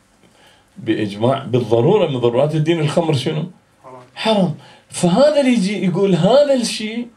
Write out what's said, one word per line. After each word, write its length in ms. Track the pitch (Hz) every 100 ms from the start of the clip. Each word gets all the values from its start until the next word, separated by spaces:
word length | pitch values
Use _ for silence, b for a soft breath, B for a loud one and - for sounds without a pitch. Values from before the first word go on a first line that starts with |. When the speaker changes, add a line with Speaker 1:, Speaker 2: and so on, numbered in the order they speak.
| _ _ _ b b b b -
Speaker 1:
بإجماع 680 | 127 - 104 101 117 135
بالضرورة 600 | 131 123 110 117 127 208 170
من 120 | 131
ضرورات 360 | 117 120 147
الدين 260 | 156 151 170
الخمر 340 | 151 180 165
شنو؟ 300 | 143 165 156 - - _ _
Speaker 2:
حرام. 180 | - 127 -
Speaker 1:
حرام. 400 | - 220 208 175 - B B B
فهذا 520 | - 175 196 294 294
اللي 120 | 262
يجي 340 | 233 185 208 190
يقول 280 | 170 196
هذا 400 | 170 180 262 285
الشيء 520 | 269 208 - 214 226 240